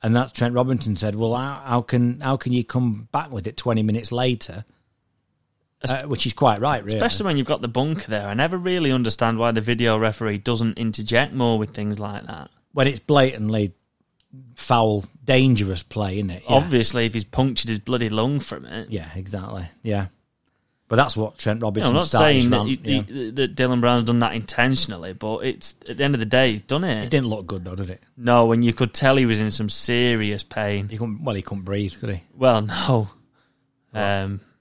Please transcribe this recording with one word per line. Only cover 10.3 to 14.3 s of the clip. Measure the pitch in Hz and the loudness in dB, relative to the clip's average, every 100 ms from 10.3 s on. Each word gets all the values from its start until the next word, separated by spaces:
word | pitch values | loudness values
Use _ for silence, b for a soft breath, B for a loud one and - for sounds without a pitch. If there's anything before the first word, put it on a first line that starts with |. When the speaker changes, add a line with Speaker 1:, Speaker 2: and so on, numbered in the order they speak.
| 104 | -4
Speaker 2:
doesn't | 123 113 113 104 | -2 0 0 -2
interject | 113 107 107 117 143 | -4 -4 0 2 2
more | 131 120 110 | 0 2 2
with | 107 | -2
things | - 104 104 | -6 -6 -4
like | 104 101 - | -6 -10 -12
that. | 82 71 _ _ | -16 -16 _ _
Speaker 1:
When | 139 135 | 0 0
it's | 120 | 0
blatantly | - 143 131 117 107 110 101 - _ _ _ _ _ | 2 4 4 2 -2 0 -2 -4 _ _ _ _ _